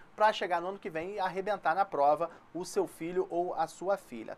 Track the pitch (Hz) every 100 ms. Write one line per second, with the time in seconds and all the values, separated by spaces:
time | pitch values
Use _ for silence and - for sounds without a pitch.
0 | - - 214 214 190 175 180 196 202 160
1 | 185 208 185 180 190 196 165 170 196 147
2 | 143 151 165 - - 165 185 208 160 -
3 | 165 180 - 170 180 151 160 - 180 196
4 | - 117 -